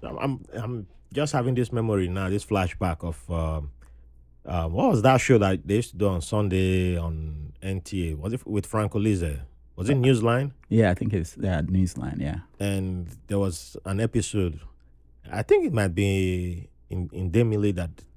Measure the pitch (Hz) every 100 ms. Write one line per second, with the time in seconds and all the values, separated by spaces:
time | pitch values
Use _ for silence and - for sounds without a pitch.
0 | 64 69 139 131 - - 113 120 98 -
1 | - - 147 143 120 127 120 120 113 101
2 | 90 90 92 101 - 104 92 - 92 82
3 | 85 80 - 85 80 78 73 - - -
4 | - - - - - 87 82 87 254 147
5 | 113 131 - 123 98 92 76 104 120 -
6 | 101 90 78 107 104 92 92 92 90 87
7 | 82 80 78 76 73 - 95 95 - 98
8 | 85 76 85 123 - 104 95 110 104 107
9 | 107 98 85 71 64 - - - 92 139
10 | 123 127 113 120 139 - _ 110 107 90
11 | 110 101 82 - 98 85 - 95 92 -
12 | - - 69 85 - - 101 98 95 92
13 | 85 - - 101 98 85 - - - 98
14 | 113 117 - 110 90 80 - - _ -
15 | _ - - 95 120 403 330 127 98 85
16 | 101 98 92 90 90 87 - _ - 95
17 | 87 - 92 92 117 107 101 90 85 -
18 | -